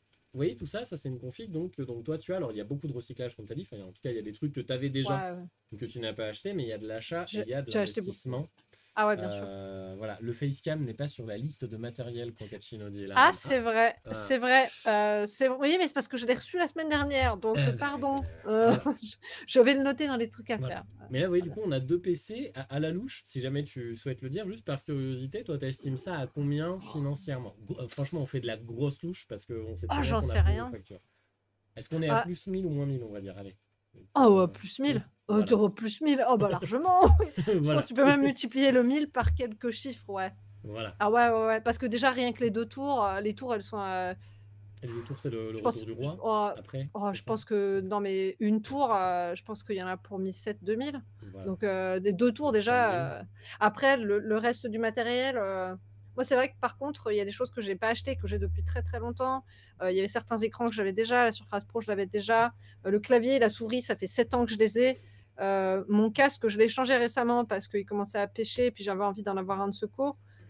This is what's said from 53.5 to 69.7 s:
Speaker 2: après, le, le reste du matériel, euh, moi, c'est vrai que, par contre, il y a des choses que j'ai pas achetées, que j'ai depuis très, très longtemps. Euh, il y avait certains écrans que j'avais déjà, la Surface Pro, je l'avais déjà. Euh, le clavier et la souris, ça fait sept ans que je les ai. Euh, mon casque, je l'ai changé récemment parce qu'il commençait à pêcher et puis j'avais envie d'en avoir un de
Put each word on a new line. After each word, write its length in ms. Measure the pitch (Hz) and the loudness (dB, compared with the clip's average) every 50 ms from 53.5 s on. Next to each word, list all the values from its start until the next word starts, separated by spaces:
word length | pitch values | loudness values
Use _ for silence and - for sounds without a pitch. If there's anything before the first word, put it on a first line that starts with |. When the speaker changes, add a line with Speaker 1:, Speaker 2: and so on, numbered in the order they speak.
| - - | -2 2
Speaker 2:
après, 380 | 214 214 214 - 277 269 277 254 | 2 2 2 4 4 4 4 4
le, 220 | 226 202 202 208 | 4 2 2 2
le 180 | 202 220 214 220 | 2 0 0 2
reste 300 | 214 240 247 - - 233 | 2 0 0 -2 -4 -6
du 100 | 208 226 | -2 -2
matériel, 600 | 233 220 220 247 226 233 240 247 254 269 254 233 | -2 0 0 0 0 0 0 0 0 0 0 -2
euh, 380 | 202 190 190 190 185 185 185 185 - - - - - - - | -2 -2 -2 -2 -4 -4 -6 -10 -14 -18 -20 -20 -20 -10 -6
moi, 80 | 247 254 | -4 0
c'est 120 | - 277 | 2 4
vrai 140 | 247 262 262 | 4 4 2
que, 80 | - - | 0 -2
par 180 | - 240 - - | -4 -4 -4 -4
contre, 340 | 269 294 294 - - 226 | -6 -6 -6 -6 -4 -2
il 60 | 214 208 | 0 0
y 40 | |
a 40 | 202 | 0
des 60 | 202 | -2
choses 200 | 208 - 254 247 | -2 -4 -4 -4
que 100 | - 240 | -4 -4
j'ai 140 | 214 196 196 | -4 -4 -2
pas 140 | 185 - 220 | 0 0 0
achetées, 260 | 233 - - - - | 0 0 -2 -4 -4
que 100 | - - 196 | -4 -4 -4
j'ai 120 | 208 208 | -2 -2
depuis 240 | - - - - - | -2 -2 -2 -2 -2
très, 180 | - - 247 | -2 -2 -4
très 180 | - - - 233 | -4 -4 -4 -6
longtemps. 440 | 226 240 240 - 254 262 262 262 - - - - - - _ - 180 | -6 -6 -4 -2 -2 0 -2 -2 -4 -10 -20 -20 -20 -20 _ -4 -2
Euh, 80 | 185 | 0
il 40 | 185 | 2
y 40 | 190 | 2
avait 80 | 190 208 | 0 0
certains 300 | - 240 226 - 240 220 | -2 -4 -4 -2 -2 0
écrans 280 | 220 214 - - 240 | 0 -2 0 0 -2
que 80 | 233 214 | 0 0
j'avais 200 | 214 202 196 190 | 0 0 0 0
déjà, 300 | 208 226 226 247 247 240 | 0 0 4 4 4 4
la 60 | 226 | 4
Surface 320 | 214 - - - 214 202 202 | 2 -2 -6 -6 -6 -6 -4
Pro, 140 | - - 233 | -4 -6 -6
je 100 | 214 220 | -4 -2
l'avais 180 | 208 196 196 190 | -2 -2 -2 -2
déjà. 460 | 214 208 196 214 226 226 233 240 - - - - - - - | -2 -2 2 4 4 6 4 4 2 -4 -18 -20 -18 -8 0
Euh, 40 | 190 | 2
le 100 | 196 208 | 2 2
clavier 360 | 208 - 254 233 226 254 269 | 4 6 6 6 6 6 6
et 40 | 269 | 6
la 100 | 233 208 | 6 4
souris, 340 | 220 - 226 220 240 254 247 | 4 0 -4 -2 -2 -2 -2
ça 120 | - - | -2 -2
fait 120 | - - 185 | -2 -4 -2
sept 260 | - - 233 233 - | 0 0 2 2 2
ans 100 | 240 240 | 2 2
que 60 | 226 | 2
je 60 | 226 208 | 4 4
les 220 | 220 208 202 226 | 4 4 6 6
ai. 180 | 247 262 262 - - - - - - _ _ - | 4 4 4 0 -6 -20 -20 -20 -20 _ _ -4
Euh, 440 | 196 196 196 196 190 185 190 196 185 - | 0 0 2 2 2 2 2 0 2 4
mon 220 | 208 208 214 220 | 4 4 4 4
casque, 380 | 220 - 269 277 - - - 220 | 6 6 6 4 4 2 0 2
je 100 | 202 208 | 4 4
l'ai 100 | 226 233 | 4 4
changé 300 | - 262 262 247 269 247 | 4 2 2 4 4 4
récemment 480 | 240 233 233 262 240 233 240 240 240 | 4 2 2 2 2 4 4 2 2
parce 220 | 233 214 190 196 - | 0 -2 -4 -4 -4
qu'il 180 | - 202 196 | -4 -4 -4
commençait 320 | - 208 202 202 202 - 208 | -2 -2 -2 -2 -2 -2 -2
à 100 | 202 202 | -2 -2
pêcher 380 | - - 220 214 - - 247 | -2 -4 -4 -2 0 2 2
et 60 | 247 | 2
puis 120 | 240 - 196 | 0 -2 -4
j'avais 200 | 202 190 185 202 | -4 -2 0 0
envie 180 | 202 190 214 | 0 -2 -2
d'en 160 | 202 202 196 190 | -4 -4 -2 -2
avoir 240 | 185 185 196 190 | -2 -2 -2 -2
un 60 | 196 | -2
de 80 | 202 | -2